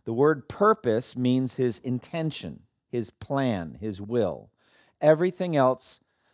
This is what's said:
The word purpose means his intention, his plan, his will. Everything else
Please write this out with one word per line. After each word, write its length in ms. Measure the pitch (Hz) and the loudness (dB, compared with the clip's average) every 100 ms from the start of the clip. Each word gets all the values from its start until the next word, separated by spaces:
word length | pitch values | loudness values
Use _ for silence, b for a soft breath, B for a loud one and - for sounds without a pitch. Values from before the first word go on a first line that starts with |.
The 80 | - | -4
word 360 | 117 151 147 - | 2 4 2 -4
purpose 680 | - 208 214 120 110 - 123 | 2 2 2 2 0 -2 -2
means 380 | 123 127 127 | 2 2 0
his 240 | - 123 - | -2 -2 -2
intention, 840 | 127 123 - 165 160 - 82 60 _ _ _ | -6 -6 -6 -6 -4 -6 -10 -14 _ _ _
his 180 | 120 104 | -6 -6
plan, 720 | - - 139 131 98 80 62 | -10 -6 -2 0 -2 -6 -10
his 220 | 107 95 | -10 -8
will. 480 | 104 120 95 62 52 b b b b b | -4 0 0 -4 -14 b b b b b
Everything 560 | 151 156 180 180 180 147 | 4 4 2 -2 -2 2
else 440 | 127 127 - - _ _ _ | 2 2 -8 -20 _ _ _